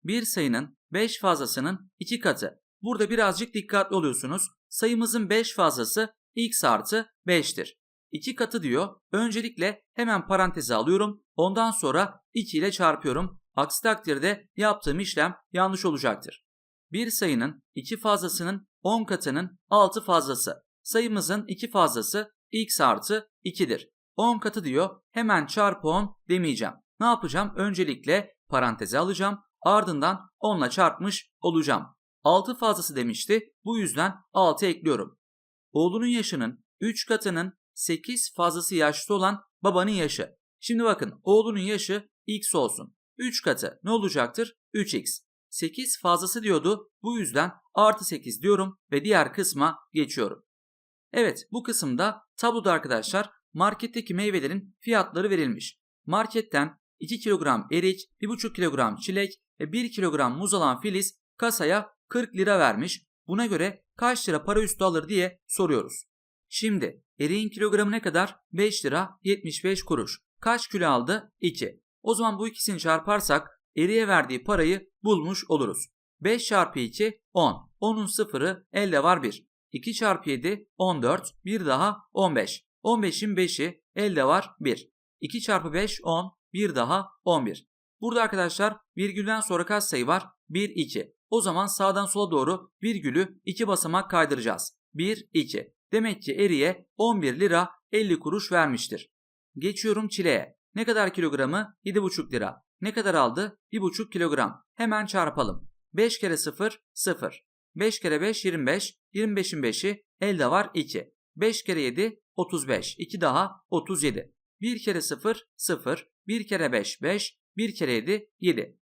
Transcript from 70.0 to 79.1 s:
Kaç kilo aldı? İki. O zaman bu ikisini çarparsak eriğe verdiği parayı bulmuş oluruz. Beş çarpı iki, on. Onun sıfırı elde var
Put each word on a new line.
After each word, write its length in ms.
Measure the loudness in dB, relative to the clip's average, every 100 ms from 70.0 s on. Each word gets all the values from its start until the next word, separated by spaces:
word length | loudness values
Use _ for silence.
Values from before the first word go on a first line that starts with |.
| -2 -10 _ _
Kaç 280 | -2 -2 -2
kilo 200 | 0 2
aldı? 460 | 2 2 -4 -6 _
İki. 420 | -4 -2 -8 -8 _ _
O 140 | -2 2
zaman 240 | 0 0
bu 80 | -6
ikisini 320 | -4 -4 -2
çarparsak 840 | 2 2 2 0 2 0 0 _ _ 0
eriğe 300 | 2 4 4
verdiği 360 | 4 4 -4
parayı 460 | 0 2 4 2 -4 _
bulmuş 420 | 2 2 2 -6 0
oluruz. 400 | 0 2 -4 -10 _ _ _
Beş 260 | -2 0 2
çarpı 340 | 2 2 0
iki, 420 | -4 0 -2 -2 _
on. 380 | 2 2 2 -12 _
Onun 260 | -2 0 -2
sıfırı 640 | -2 -2 0 -2 -2 _
elde 320 | -2 2 4
var 200 | 4